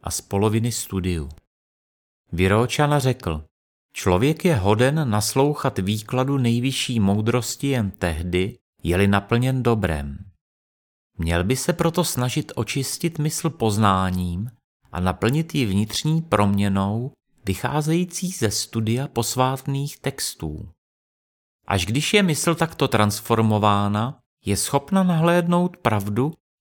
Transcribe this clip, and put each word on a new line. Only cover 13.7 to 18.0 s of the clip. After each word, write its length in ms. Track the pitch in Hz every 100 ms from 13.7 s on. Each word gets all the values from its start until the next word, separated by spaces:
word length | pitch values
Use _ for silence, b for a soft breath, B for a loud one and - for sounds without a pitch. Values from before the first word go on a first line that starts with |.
| 101 107 95 92 92 90 85 117 - _ _ _
a 80 | 73
naplnit 540 | 92 - 113 147 160
ji 120 | 147 113
vnitřní 560 | 95 107 - 151 160
proměnou, 880 | 165 104 101 101 101 98 98 110 131 - _ _
vycházející 840 | 104 92 123 147 151 165